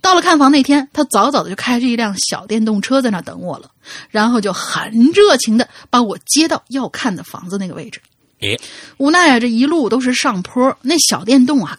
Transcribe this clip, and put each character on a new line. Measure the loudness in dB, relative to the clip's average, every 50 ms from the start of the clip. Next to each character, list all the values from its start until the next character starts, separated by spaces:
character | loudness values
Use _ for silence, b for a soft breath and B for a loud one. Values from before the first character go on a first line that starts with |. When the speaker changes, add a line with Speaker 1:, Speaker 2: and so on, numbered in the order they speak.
Speaker 1:
到 | 2 4 2
了 | 4
看 | 4 2 4 4
房 | 4 4
那 | 4 4 4
天， | 4 2 0 0 -2
他 | _ -4 -2
早 | 0 2 0 2 2
早 | 0 -2 -4
的 | -4
就 | -8
开 | -8 -4 -2 -2 0
着 | 0
一 | -2 -2
辆 | -2 -4 -4 -4
小 | -6 -6 -6 -6 -8 -6
电 | -4 -2 -2 0
动 | 0 -2 -2
车 | -2 0 0 0
在 | 0 0
那 | -4 -4
等 | -8 -12 -14 -12
我 | -12 -12 -12 -12
了， | -14 _ _ B B B B B B B
然 | -2 0 0 2
后 | 0 0
就 | -2 -2
很 | -6 -6 -8 -8 -6 -8 -8 -2 2 4 4 4 6
热 | 6 6 6 4
情 | 2 2 0 0
的 | 0 0 B B B B B
把 | 0 0
我 | 0 0 -4 -10 _
接 | -2 0 0 2
到 | 0 -2 -6 _ _
要 | -8 -6 -6 -6
看 | -8 -6 -6 -6 -6
的 | -6 -12
房 | -14 -18 -16 -12 -10
子 | -8
那 | -8 -8
个 | -8 -10
位 | -14 -14 -16
置。 | -18 -20 _ _ _ _ _ _ _ _
Speaker 2:
诶。 | -6 -4 -4 -6 B B B B B B B
Speaker 1:
无 | _ 0 2
奈 | 2 4 4 4 4
啊， | 2
这 | 2
一 | 0 0 0 0
路 | 2 2 0 0
都 | 0 0 0
是 | 0 -2 -2
上 | -2 -2 -2 -4 -4
坡， | -8 -6 -2 0 0 0 0 _
那 | -4 -2 0
小 | 0 0 0 -2 -4 0
电 | 2 4 4 4
动 | 4 2 0 -2
啊， | -2 -10